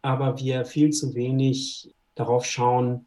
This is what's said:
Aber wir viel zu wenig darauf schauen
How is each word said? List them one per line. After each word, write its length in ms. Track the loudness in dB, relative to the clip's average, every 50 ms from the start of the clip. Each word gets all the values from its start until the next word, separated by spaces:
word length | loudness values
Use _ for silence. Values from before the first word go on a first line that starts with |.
| -2
Aber 360 | -2 -2 0 0 -2 -2 -2
wir 240 | -2 -2 -2 -2 -4
viel 280 | -4 2 4 4 4
zu 220 | 4 0 -4 -4 -4
wenig 800 | -4 -2 0 0 2 2 2 2 0 -4 -8 -10 -14 -18 -20 _ _ _ _ _
darauf 300 | -8 -2 0 0 0 0
schauen 600 | -2 -4 0 2 2 2 2 2 0 -2 -4 -8